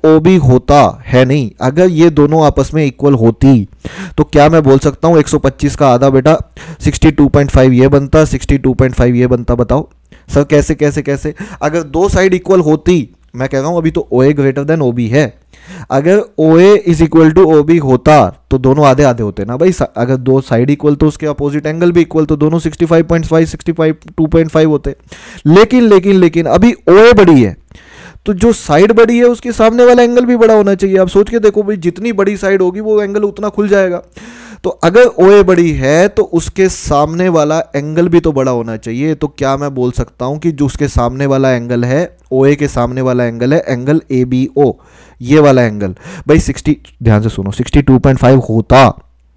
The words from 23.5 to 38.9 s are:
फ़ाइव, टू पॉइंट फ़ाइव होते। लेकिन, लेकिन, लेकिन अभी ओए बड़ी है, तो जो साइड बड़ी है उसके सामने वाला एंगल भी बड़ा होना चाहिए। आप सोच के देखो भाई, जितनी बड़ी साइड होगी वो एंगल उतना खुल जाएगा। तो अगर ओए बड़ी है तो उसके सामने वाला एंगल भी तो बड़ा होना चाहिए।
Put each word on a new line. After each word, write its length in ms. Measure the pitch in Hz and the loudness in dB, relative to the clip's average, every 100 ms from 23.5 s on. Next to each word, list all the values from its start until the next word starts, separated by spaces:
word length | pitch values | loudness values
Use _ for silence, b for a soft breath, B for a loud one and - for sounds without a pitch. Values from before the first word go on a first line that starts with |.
| 156 - | -4 -8
फ़ाइव, 240 | 165 160 156 - - | -4 -4 -4 -8 -6
टू 100 | 156 | -2
पॉइंट 220 | 165 160 | 0 0
फ़ाइव 200 | 160 160 | 0 0
होते। 260 | 147 143 - B B B B 147 | -2 -6 -14 B B B B 2
लेकिन, 360 | 180 226 254 | 4 4 2
लेकिन, 320 | 226 196 185 190 | 4 4 2 2
लेकिन 300 | 175 160 160 | 2 0 -2
अभी 260 | 160 226 - - | 2 2 0 4
ओए 240 | 185 226 | 6 6
बड़ी 280 | 214 180 143 | 6 4 4
है, 140 | 104 - _ B B B B B - | 2 -4 _ B B B B B -8
तो 80 | |
जो 180 | 185 233 | -2 0
साइड 380 | 220 - 151 202 | -2 0 2 4
बड़ी 260 | 226 233 240 | 4 2 2
है 60 | 240 | 0
उसके 260 | 233 247 | 0 -6
सामने 340 | 220 226 240 247 | 0 0 4 4
वाला 180 | 240 | 4
एंगल 220 | 240 240 247 | 2 2 0
भी 100 | 240 | 2
बड़ा 160 | 220 | 2
होना 220 | 214 196 190 | 2 0 -2
चाहिए। 220 | 196 190 | 0 0
आप 100 | 185 | 0
सोच 220 | 196 208 | 0 0
के 100 | 233 | 0
देखो 240 | 214 208 | 0 0
भाई, 140 | 202 208 | -2 -4
जितनी 360 | 170 175 233 | -6 -6 -6
बड़ी 240 | 196 196 202 | -4 -4 -4
साइड 240 | 196 196 | -2 -2
होगी 180 | 180 185 | -2 -4
वो 200 | 214 214 | -4 -2
एंगल 220 | 202 208 | -2 -4
उतना 260 | 202 196 208 | -4 -4 -6
खुल 180 | 202 208 | -4 0
जाएगा। 320 | 196 185 175 - B 233 240 B 214 | 0 0 -4 -12 B -20 -20 B -10
तो 60 | 185 - | -10 -4
अगर 220 | 165 208 247 - | 0 4 2 4
ओए 220 | 185 208 | 4 4
बड़ी 280 | 185 180 170 | 4 2 0
है 360 | 143 131 156 202 | -2 0 0 0
तो 160 | 214 196 | -2 -2
उसके 340 | 170 - - 190 | -4 -4 -2 -4
सामने 580 | - - 147 151 165 185 | -4 -4 -2 -2 -2 -2
वाला 280 | 165 147 160 165 143 | 0 -2 -4 -6 -8
एंगल 320 | 147 156 175 | -6 -2 0
भी 100 | 170 | 0
तो 120 | 160 | 0
बड़ा 200 | 139 131 | -2 -2
होना 240 | 120 113 110 | -4 -6 -10
चाहिए। 380 | 117 | -10